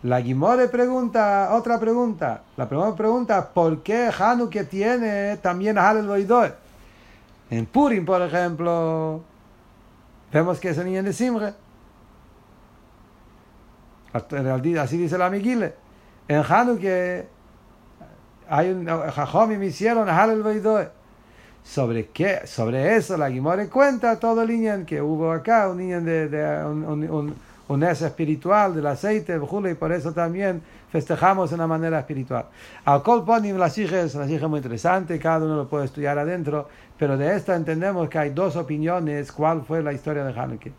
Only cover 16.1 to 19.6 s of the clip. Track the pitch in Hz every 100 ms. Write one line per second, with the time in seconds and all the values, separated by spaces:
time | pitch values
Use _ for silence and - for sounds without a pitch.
16.1 | - - 147 139 190 247 226 190 185 180
17.1 | 180 - _ - - - - - - -
18.1 | - - - - 147 180 185 165 165 139
19.1 | 147 143 170 220 208